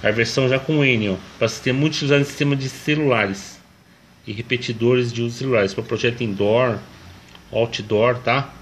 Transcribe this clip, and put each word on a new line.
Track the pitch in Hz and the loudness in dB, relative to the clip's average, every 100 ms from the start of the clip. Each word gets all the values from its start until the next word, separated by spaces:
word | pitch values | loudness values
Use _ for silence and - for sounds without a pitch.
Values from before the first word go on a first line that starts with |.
| 107 | 2
A | |
versão | 110 113 - 131 | 2 2 2 2
já | 131 | 0
com | 131 156 | 0 2
N, | 139 120 104 | 4 4 0
ó. | 95 - - | -2 -6 -2
Pra | 113 | -2
sistema, | - - 127 | -2 -2 0
muito | 156 | 0
utilizado | 147 143 143 | 0 2 2
em | 139 | 2
sistema | - 143 135 | 0 0 0
de | 135 | -4
celulares | - - 151 147 117 101 98 - - - _ _ _ _ - - | -8 -2 0 2 2 0 -4 -10 -20 -20 _ _ _ _ -20 -12
e | |
repetidores | 104 117 123 - 110 117 123 120 | -10 -4 -4 -4 0 2 2 0
de | 113 | -2
uso | 117 117 | -6 -4
celulares. | 135 117 98 | 0 2 2
Pra | - | -2
projeto | 113 107 120 117 | -6 -2 -2 -2
indoor, | 117 98 101 117 127 104 - - - - - - - | -6 0 2 4 2 0 -8 -20 -20 -20 -20 -20 -8
outdoor, | 110 117 - 107 107 120 123 | -2 -2 -2 -2 2 2 2
tá? | - 127 135 - | 0 0 -2 -12